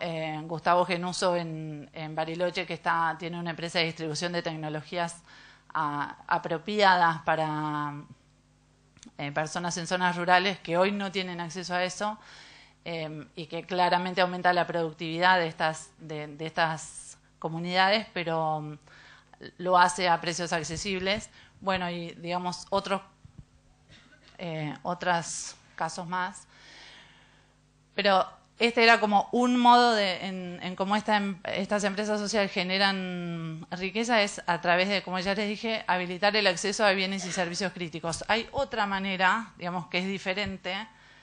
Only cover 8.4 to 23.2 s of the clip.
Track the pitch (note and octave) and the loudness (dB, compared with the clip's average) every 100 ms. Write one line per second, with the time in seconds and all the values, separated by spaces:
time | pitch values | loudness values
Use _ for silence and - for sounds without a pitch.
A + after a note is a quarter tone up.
8.4 | _ _ _ _ _ _ - - C#3+ D3 | _ _ _ _ _ _ -20 -10 -6 -4
9.4 | D#3 F3+ F3 E3+ E3 F3+ F3+ F3 F3 F3+ | -4 -2 -4 -4 -2 0 0 0 4 6
10.4 | F#3+ F3 - E3+ F#3+ G3+ G3 F#3+ F#3 F3 | 4 -2 0 2 2 2 -4 -4 -6 -6
11.4 | E3+ F#3 F3 F3+ F3+ - G#3 A3 - - | -8 -8 -4 -2 -2 -2 -4 -6 -12 -20
12.4 | - - - _ E3 E3 D#3 D#3 C#3 - | -20 -20 -20 _ -10 -8 -6 -10 -14 -14
13.4 | D#3 E3+ D#3 F3+ F3 F3+ F#3 F3+ F3+ F3+ | -10 -10 -4 2 4 4 0 0 0 2
14.4 | F3+ F3 E3 E3+ E3 D#3 E3 E3 F3+ F#3 | 2 4 2 0 -2 -4 -6 2 6 6
15.4 | D#3+ D#3+ D#3+ D3+ - - D#3 D3+ D3+ D3 | 2 0 -2 -2 -10 -16 -12 -10 -10 -8
16.4 | D#3 F3 D#3+ D#3 - - - - _ - | -6 0 0 0 -6 -16 -20 -20 _ -8
17.4 | E3 E3 F3 F#3 F#3+ A3 G#3 F3+ E3+ E3 | -6 -4 0 4 6 4 0 -4 -2 0
18.4 | D#3 D#3 D3+ D3 - - - - _ - | 0 -2 -6 -12 -18 -20 -20 -20 _ -20
19.4 | - - F3+ F3+ F3+ F#3 F3+ E3 E3 E3+ | -18 -6 4 6 6 4 2 2 0 -2
20.4 | E3+ E3+ D3+ D#3+ G#3 F#3 F#3 A3 - - | -2 -2 -2 -6 -4 -2 0 -2 -4 -18
21.4 | - - F#3+ F#3 F3+ F3 E3+ - E3+ F3+ | -20 -10 -2 -2 -2 -6 -8 -8 -4 -2
22.4 | F3+ E3+ - G3 F#3 F#3+ - _ | -2 -6 -2 -2 0 -4 -4 _